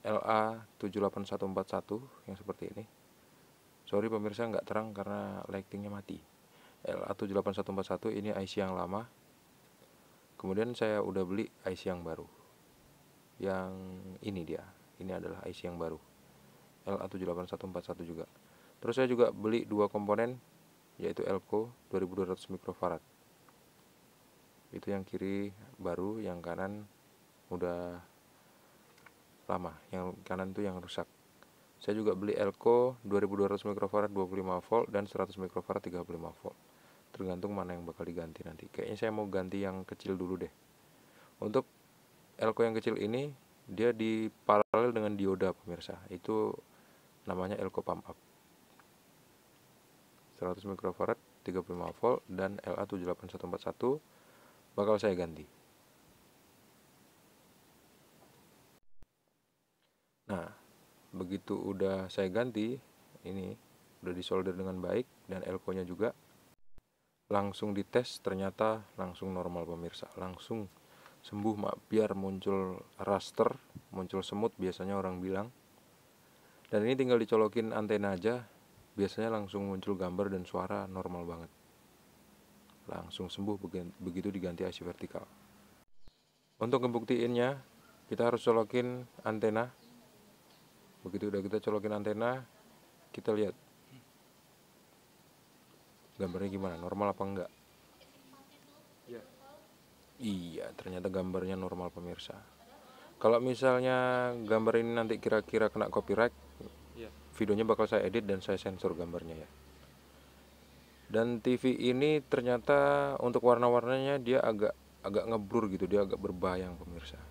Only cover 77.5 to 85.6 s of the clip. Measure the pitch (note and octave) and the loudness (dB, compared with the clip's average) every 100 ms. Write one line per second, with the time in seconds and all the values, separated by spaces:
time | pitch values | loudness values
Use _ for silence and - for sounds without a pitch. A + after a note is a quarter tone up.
77.5 | A#2 A2 A2 G#2+ G#2 G2+ F#2+ G#2 B2 A2+ | 2 0 -2 2 2 2 2 0 -2 -6
78.5 | - - - - - G2 - A2+ A2 G2 | -20 -20 -20 -12 0 0 0 -2 -2 -2
79.5 | G2+ G2+ F#2+ G2 F#2+ F2+ F2+ G2+ F#2+ F2+ | -4 -4 -4 -2 -2 0 0 0 -2 -4
80.5 | F#2+ F#2 G2+ G2 F#2 F2+ F2 E2+ E2 E2 | -4 -2 -4 -4 -6 -6 -6 -6 -8 -12
81.5 | - - - - - - - - - - | -18 -20 -20 -20 -20 -20 -20 -20 -20 -20
82.5 | - - - - F2 E2+ - F#2 - G2+ | -20 -20 -18 -10 -10 -10 -10 -8 -4 -4
83.5 | G2+ F#2+ F#2 F2 - F#2 F2+ G2+ G2 F2+ | -4 -6 -8 -8 -8 -8 -4 -4 -4 -6
84.5 | F2 F#2 - F2 F2 - - - - - | -4 -6 -6 -10 -10 -10 -10 -12 -20 -20
85.5 | - | -20